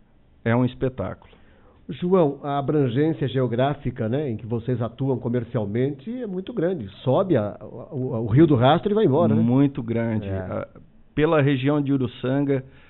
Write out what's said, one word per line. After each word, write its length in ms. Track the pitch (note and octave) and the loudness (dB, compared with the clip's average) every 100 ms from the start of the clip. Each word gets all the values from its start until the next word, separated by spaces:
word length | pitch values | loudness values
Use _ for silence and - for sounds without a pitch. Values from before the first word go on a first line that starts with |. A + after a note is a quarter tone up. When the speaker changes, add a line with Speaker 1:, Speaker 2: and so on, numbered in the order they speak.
| _ _ _ _ - | _ _ _ _ 0
Speaker 1:
é 100 | A#2 | 2
um 100 | B2 | 0
espetáculo. 680 | B2+ C3 B2+ F#2 E2+ - - - - - - - | 0 -6 -4 -10 -10 -18 -20 -20 -20 -20 -20 -14
Speaker 2:
João, 520 | D3+ F3 F#3 D#3 C3+ | -6 0 4 4 0
a 140 | D3 C#3+ | -4 -4
abrangência 680 | C3+ D3+ C3+ A#2 D#3 D#3+ C#3 | 0 2 2 2 0 0 -2
geográfica, 840 | A#2+ B2+ A2+ C3 C#3+ C3 - A2 | -2 -2 0 0 -2 -6 -4 -2
né, 200 | B2+ D3+ | -2 -4
em 80 | A2 | -6
que 80 | A2+ | -6
vocês 360 | A#2 A2+ B2 | -6 -4 -4
atuam 360 | A#2 A#2 C3+ B2+ | -4 -4 -2 -2
comercialmente 1040 | C3 A#2+ A2+ B2+ G#2 G#2+ C3 - - B3 | -2 -4 -2 -4 -4 -2 -2 -4 -10 -10
é 60 | A#3 | -8
muito 240 | F#3 F#3+ | -8 -8
grande. 360 | A#3 E3 F#3+ G2+ - | -4 -2 -2 -8 -8
Sobe 340 | - C#3 G3 C#3+ | 0 0 2 0
a, 200 | G#2 - | 0 -8
o, 540 | - A2+ B2 D3+ B2+ A2+ | -14 -16 -12 -8 -6 -4
o 120 | A#2 | 2
Rio 200 | A#2 E3 | 6 6
do 80 | C3 | 6
Rastro 360 | B2+ D#3+ G#3 | 4 4 2
e 40 | G3+ | 2
vai 100 | G#3 | 4
embora, 300 | C3 A2 A2 | 4 4 4
né? 60 | |
Speaker 1:
Muito 420 | A2+ B2+ C#3 C#3 | 4 4 2 0
grande. 440 | A#2 A2+ A#2 A2 G2+ | -4 -2 -2 -2 -4
Speaker 2:
É. 100 | F#2+ | -6
Speaker 1:
A, 300 | F#2 G#2 G2 - - - - | -6 -8 -8 -14 -20 -20 -10
pela 280 | - D3+ D#3+ | 0 2 4
região 400 | C#3 C#3 C3 D3 | 4 2 2 0
de 120 | C#3 | 2
Uruçanga, 680 | C#3 B2 - B2 C3+ C#3 C#3 C3 - - | 0 -2 -4 -2 0 0 -2 -4 -18 -20